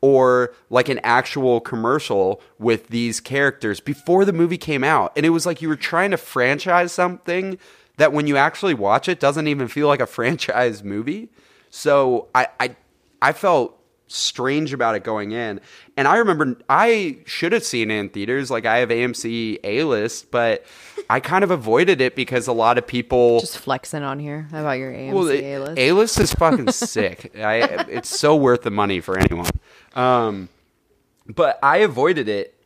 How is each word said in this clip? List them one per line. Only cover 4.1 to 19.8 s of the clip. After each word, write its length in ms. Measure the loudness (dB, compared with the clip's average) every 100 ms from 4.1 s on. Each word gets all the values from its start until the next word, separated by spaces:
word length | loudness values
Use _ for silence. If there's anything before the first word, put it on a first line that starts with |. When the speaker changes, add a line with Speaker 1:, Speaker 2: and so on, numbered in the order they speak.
| 2
Speaker 1:
the 80 | 4
movie 240 | 2 0 0
came 240 | -4 -2
out. 300 | 2 2 0
And 100 | 0 2
it 40 |
was 140 | 2 0
like 140 | -6
you 60 | -4
were 80 | -4
trying 340 | -2 0 0
to 60 | -2
franchise 760 | -4 -2 0 0 0 0 0
something 680 | 0 -2 -2 -6 -4 -4 -10 -16 _ _ 2
that 140 | 2
when 140 | 4 0
you 100 | 2
actually 380 | 2 0 -2
watch 340 | 0 2 2 0
it 120 | 0
doesn't 260 | 0 0 -2
even 220 | -2 -4
feel 180 | -2 0
like 120 | 2
a 60 | -2
<laughs> 120 | -2
franchise 640 | -2 -2 -2 0 0 -2
movie. 460 | -8 -6 -6 -8 -10 _ _ _ _
So 600 | -6 0 2 4 0 0
I, 140 | 0 0 -2
I, 180 | -6 -6 _ _ _ _
I 100 | 0
felt 440 | 2 2 2 0 -6 _ _ _
strange 600 | -6 -6 -2 -2 0 -2
about 240 | -2 0 0
it 80 |
going 260 | -4 -6 -6
in. 300 | -6 -6 -8 -14 -20 -14 -2
And 120 | 2
I 80 | 4
remember 400 | 2 2 0 -4 -2
I 500 | 2 2 2 -2 -8 -12
should 260 | -6 -2
have 100 | -2
seen 280 | -2 -4 -2
it 60 | -2
in 100 | -4
theaters. 420 | -6 -4 -4 -2
Like, 140 | -4 0
I 120 | 2
have 120 | 2
A 120 | 0
M 100 | 0
C 460 | -4 -6 -6 -6 -6
A-list, 680 | -4 -2